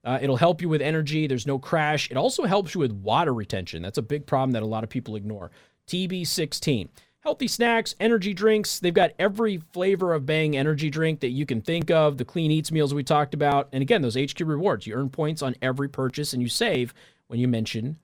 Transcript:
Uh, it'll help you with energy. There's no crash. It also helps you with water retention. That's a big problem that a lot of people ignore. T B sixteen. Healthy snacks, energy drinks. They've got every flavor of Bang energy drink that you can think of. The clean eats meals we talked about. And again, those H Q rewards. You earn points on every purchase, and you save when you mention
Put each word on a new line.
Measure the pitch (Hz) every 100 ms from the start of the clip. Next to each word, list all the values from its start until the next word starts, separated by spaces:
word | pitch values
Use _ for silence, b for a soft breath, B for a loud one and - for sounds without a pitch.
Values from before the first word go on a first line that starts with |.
Uh, | 113 127
it'll | 139 131
help | 170 165
you | 170
with | 156
energy. | 139 160 147 156 151
There's | 127
no | 123 135
crash. | - 165 151 151 -
It | 127
also | 240 -
helps | 240 196 170
you | 185
with | 131
water | 101 101 127 165
retention. | 120 101 98 87 82
That's | 90 120
a |
big | 110 147
problem | 143 135 131
that | 117
a |
lot | 107 110
of | 113
people | 127 113
ignore. | 107 104 104 87 b b b
T | - 180 185
B | 185
sixteen. | 165 - 151 - - 123 85 b b b
Healthy | 302 - 254
snacks, | - 240 226 226 -
energy | 220 233 185
drinks. | 190 214 214 208 -
They've | 175
got | 175 170 -
every | 190 202 226 185
flavor | 160 175 185 190 180
of | 160
Bang | 135 156 156 139
energy | 147 147 156
drink | 156 160 156
that | 127
you | 131
can | 147 113
think | 131 170 165
of. | 160 151 135
The |
clean | 120 175 156
eats | 156 156
meals | 156 147
we | 143
talked | 135 151 143
about. | 147 147 143 -
And | 131
again, | 139 240
those | 123 120
H | 139
Q | - 160
rewards. | 147 190 113 107
You |
earn | 113 135
points | 135 156 160
on | 131 123
every | 131 131 139
purchase, | 135 131 139 147
and | 127
you | 120
save | - 233 139 120 - b b _
when | 117
you | 127
mention | 113 110 113 123 156